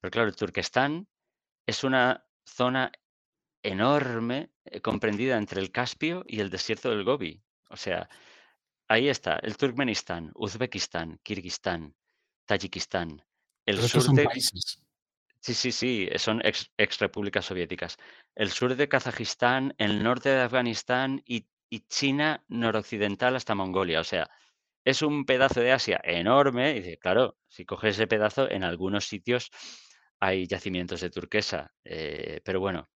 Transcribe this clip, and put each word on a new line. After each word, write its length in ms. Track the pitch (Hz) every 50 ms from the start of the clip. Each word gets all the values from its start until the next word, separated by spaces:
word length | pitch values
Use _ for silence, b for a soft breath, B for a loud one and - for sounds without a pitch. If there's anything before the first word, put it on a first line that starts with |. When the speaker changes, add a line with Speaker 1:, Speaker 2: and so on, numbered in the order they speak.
Speaker 1:
Pero, 100 | - 95
claro, 180 | - 113 117 104
el 60 | -
Turquestán 720 | - 107 90 - 101 87 - - 131 131 143 151 170 196 _ _ _ _ _ _ _ _ _ _ _ _
es 160 | - 110 - -
una 420 | 135 131 131 123 127 127 - _ _ _ _ _
zona 460 | - - - 123 123 127 135 131 - - _ _ _ _ _ _ _ _ _ _ _ _ _ -
enorme, 880 | 101 95 95 110 131 143 147 135 123 117 113 113 117 123 139 160 - _ _ _
eh, 160 | - - -
comprendida 560 | - 110 110 107 - 110 104 101 123 135 127
entre 240 | 110 104 - - 98
el 100 | 95 92
Caspio 520 | - 120 127 123 - _ 151 160 170 185 -
y 140 | - - 107
el 80 | 101 98
desierto 380 | 87 92 - - 110 - - 131
del 120 | 110 104 98
Gobi. 380 | 107 139 143 98 80 78 - _ _ _ _ _ _
O 80 | -
sea, 320 | - - 95 90 85 85 b b b b b b b b b b b _ _ _ _ _
ahí 220 | _ 110 113 131 143
está, 280 | 131 - - 95 80 -
el 180 | - 110 104
Turkmenistán, 760 | - 139 131 117 123 139 123 104 - - - 90 85 80 78 -
Uzbekistán, 840 | - 107 101 87 110 127 123 - 98 - - - 85 82 82 80 - _
Kirguistán, 720 | - 107 98 87 90 - - - 95 87 82 80 73 _ _ _ _ _ _ _ _ _ _ _
Tayikistán, 800 | - 107 95 - 92 - 92 - _ - 92 85 82 73 73 _ _ _ _ _ _ _ _ _
el 140 | - 101 95
Speaker 2:
Todo 60 | 117
esto 140 | 120 - 151
Speaker 1:
sur 80 | 127
Speaker 2:
son 120 | 143 139 135
Speaker 1:
de, 80 | 147
Speaker 2:
países. 540 | 147 - - - - - - - - - _ _ _ _ _ _ _ _ _ _ _ _ _
Speaker 1:
sí, 120 | - - 117
sí, 180 | - - 127
sí, 360 | 113 - 123 127 123 107 92 -
eh, 80 | - -
son 220 | - 113 110 117 -
ex, 260 | 101 - - - _ _
ex 220 | - 104 - - -
repúblicas 460 | 107 98 - 104 101 101 - 101 92
soviéticas. 520 | - 95 92 87 82 92 85 87 87 - B B B B B B B B
El 140 | - 107 98
sur 240 | 95 - 127 123 131
de 120 | 123 143 143
Kazajistán, 840 | 139 131 - 127 110 - 117 - - _ 123 120 127 131 131 139 -
el 260 | - 110 104 104 104 104
norte 260 | 117 123 123 123 135
de 120 | 135 131
Afganistán 800 | 127 117 123 127 123 120 110 - - - 127 127 131 131 135 139 _
y, 220 | - 120 113 - _ _ _ _ _
y 120 | 120 110 _
China 560 | _ - - 143 135 135 143 147 156 151 - _
noroccidental 880 | _ 113 117 117 113 107 110 101 - - 104 104 101 101 - 123 123 131
hasta 200 | 127 - - 107
Mongolia. 440 | 98 95 95 90 95 95 87 80 80
O 20 | 82
sea, 260 | - - 87 76 b b b b b b _ _ _ _ _ _
es 160 | 127 135 -
un 240 | 156 151 147 147 135
pedazo 360 | - 135 127 135 135 - 127
de 100 | 117 123 131
Asia 260 | 123 - - 92 - -
enorme, 680 | 76 87 85 85 107 127 139 143 139 123 120 131 151 147
y 80 | 113
dice, 160 | 90 90 82 _
claro, 380 | - 90 95 113 127 107 - _ _ _
si 160 | - - 90
coges 300 | - 101 92 107 107 95
ese 120 | 101 110
pedazo, 420 | 110 113 104 107 107 - 135 135 -
en 140 | - 98 92
algunos 420 | 87 87 82 92 95 101 101 -
sitios 420 | - 110 98 _ 120 120 123 - - B B B B B B B B B B B B B _
hay 280 | 98 95 95 95 92
yacimientos 540 | 90 101 92 - 98 92 90 90 90 92 82
de 80 | 90 87
turquesa, 640 | - 90 85 - - 107 101 - 101 78 73 - _ _ _
eh, 580 | - - 80 78 76 76 - - 76 78 78 _
pero 140 | - 95 92
bueno 280 | 92 98 92 80 73 _ _